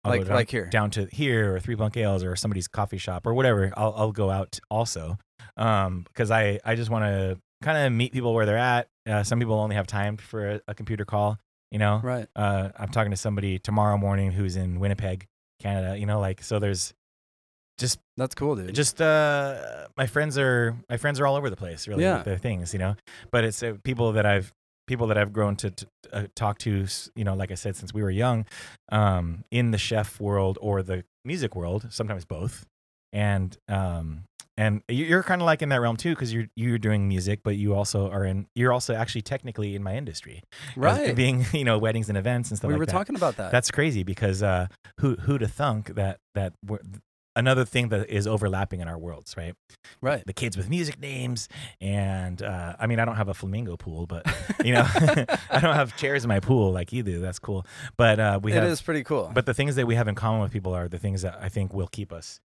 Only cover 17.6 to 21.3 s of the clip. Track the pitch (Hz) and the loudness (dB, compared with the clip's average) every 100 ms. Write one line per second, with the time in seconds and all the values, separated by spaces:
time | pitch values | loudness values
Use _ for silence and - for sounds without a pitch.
17.6 | _ - 127 - _ - 131 - 143 123 | _ -4 -4 -4 _ -6 -4 -2 -2 -2
18.6 | 92 110 143 - 160 156 151 143 139 127 | -2 0 0 2 4 6 4 2 -2 -6
19.6 | 60 64 73 - 131 147 151 139 135 123 | -10 -12 -12 -4 0 0 0 2 4 4
20.6 | 117 117 - 120 147 139 143 | 2 -2 -6 -2 -2 2 2